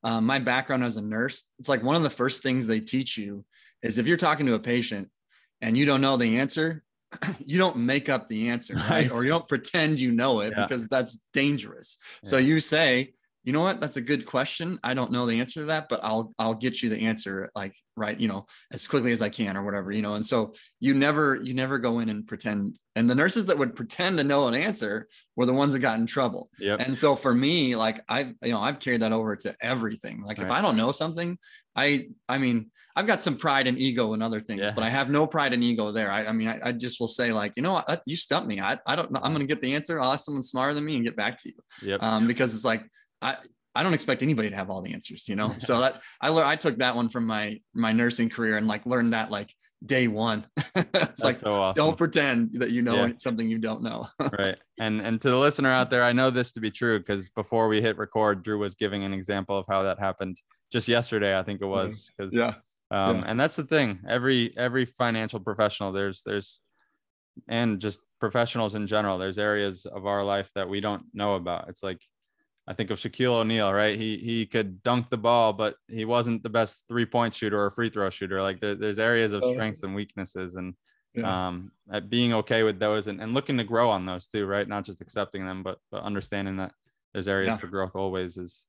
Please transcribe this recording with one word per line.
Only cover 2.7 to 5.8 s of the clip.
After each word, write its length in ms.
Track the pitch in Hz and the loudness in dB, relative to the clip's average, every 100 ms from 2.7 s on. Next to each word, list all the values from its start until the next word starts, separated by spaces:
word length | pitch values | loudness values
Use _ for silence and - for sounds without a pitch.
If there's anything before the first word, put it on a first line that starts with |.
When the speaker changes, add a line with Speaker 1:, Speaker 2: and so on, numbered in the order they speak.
| 110 | 0
Speaker 1:
teach 360 | 110 131 131 - | 0 -4 -2 -6
you 260 | 101 101 104 _ _ _ | -8 -10 -14 _ _ _
is 160 | 117 110 | -4 0
if 80 | 120 | 2
you're 100 | 170 | 4
talking 300 | 175 151 139 | 4 2 2
to 80 | |
a 40 | 113 | 2
patient 480 | 110 120 120 104 95 _ _ _ _ _ | 2 0 0 -6 -10 _ _ _ _ _
and 160 | 113 | 0
you 80 | 117 | 4